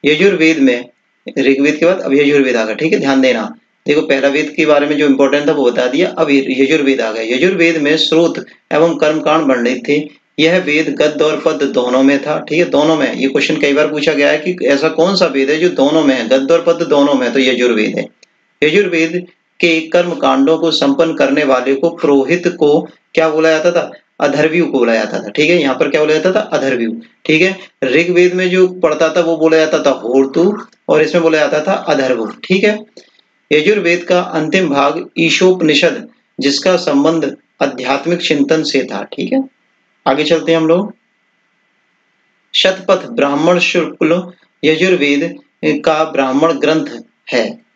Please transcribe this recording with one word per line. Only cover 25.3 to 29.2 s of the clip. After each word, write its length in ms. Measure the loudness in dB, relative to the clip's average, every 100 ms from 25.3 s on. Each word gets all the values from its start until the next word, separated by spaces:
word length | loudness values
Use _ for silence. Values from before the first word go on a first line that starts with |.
| -2 0
है। 120 | 2
यहाँ 140 | 0 0
पर 140 | 0
क्या 120 | 0
बोला 120 | 0
जाता 180 | 0 0
था? 80 | -2
अधर्व्यू, 600 | -2 -4 -2 -2 -4 -8 -14 _ -2
ठीक 160 | 0
है। 160 | 0 -2 -14 _
ऋग्वेद 500 | -2 0 2 2 2
में 160 | 2 -2
जो 180 | 2 0
पढ़ता 460 | 2 -2 0 0
था 80 | 0